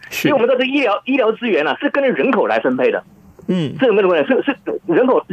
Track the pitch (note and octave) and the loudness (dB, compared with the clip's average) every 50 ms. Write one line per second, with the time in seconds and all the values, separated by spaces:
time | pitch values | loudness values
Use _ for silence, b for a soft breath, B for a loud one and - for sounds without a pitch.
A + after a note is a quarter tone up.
0 | - - - - - D3+ D4+ C4 A3+ A#3+ C4+ B3+ C4 B3+ C4+ D4 C#4 G#3+ G3+ - | -18 -12 -8 -4 0 0 2 2 2 2 2 0 0 -2 0 0 0 0 -2 -2
1 | - - C4 C4+ A3+ A3 A3 A3 A3+ A#3+ F#3+ D3 D3 D#3 C3 - - C#4+ - C#4+ | -2 -2 -2 0 0 0 0 -2 -2 -2 0 0 0 -2 -2 -2 -4 -2 -2 0
2 | C#4 C4 G3+ D3 C#3+ E3+ G3 G#3 C#3+ G#2 A2 A2+ - C#3+ B2+ B2+ B2+ A#2+ G2+ F#2 | 0 0 0 0 0 0 0 0 0 0 0 0 0 -2 0 0 0 0 0 -2
3 | - - - - - - - - - - F3+ F#3 D#3+ C3 - D#3 C4 B3 G3+ G3+ | -6 -10 -16 -20 -20 -20 -20 -12 -6 -4 -2 -2 -2 -4 -2 0 0 2 2 2
4 | G3+ F3+ F3+ D#3+ C#3 - C4 - - - C4 - - E3+ D3 - - - E4+ - | 2 2 2 2 2 2 0 0 0 -2 -4 -6 -6 -8 -8 -6 -4 -2 0 2
5 | B3+ C4+ B3 D#3 - - | 2 2 2 0 0 -2